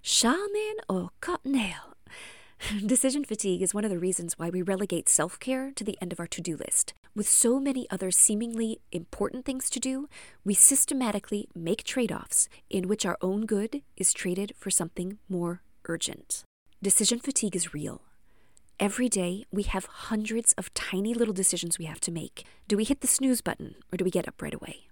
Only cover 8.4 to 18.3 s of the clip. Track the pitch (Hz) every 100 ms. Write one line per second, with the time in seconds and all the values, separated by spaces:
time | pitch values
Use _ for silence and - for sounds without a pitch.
8.4 | 233 226 220 220 - 175 170 - 202 254
9.4 | 262 262 - - 262 262 285 - - -
10.4 | 190 196 - 262 - 277 240 202 - 208
11.4 | - - 165 208 - - 233 - - -
12.4 | - - - 202 180 214 190 175 190 202
13.4 | 220 202 220 285 - - 190 - 185 180
14.4 | 202 - 196 - 165 - 180 208 - 185
15.4 | 170 180 - - - 165 - - - -
16.4 | - _ _ - 196 - 208 240 277 -
17.4 | 214 175 - 151 135 - - - -